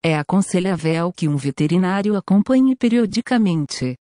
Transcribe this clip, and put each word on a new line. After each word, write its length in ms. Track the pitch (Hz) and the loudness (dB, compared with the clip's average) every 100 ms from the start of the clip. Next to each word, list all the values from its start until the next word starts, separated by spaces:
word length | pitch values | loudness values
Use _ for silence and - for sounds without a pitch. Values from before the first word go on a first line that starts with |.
É 120 | 165 156 | 0 -2
aconselhável 960 | 143 190 190 185 185 175 160 165 170 | 0 0 2 0 0 -2 -2 -2 -2
que 140 | - 160 | -2 -2
um 100 | 143 | -2
veterinário 800 | 139 131 151 175 180 196 202 208 | -4 -2 0 2 2 0 0 -2
acompanhe 600 | - 196 - 262 262 262 | 2 2 4 2 2 2
periodicamente. 1200 | 240 240 220 208 - 247 208 165 143 - 127 127 | 0 2 0 -2 -2 0 2 0 -4 -4 -6 -6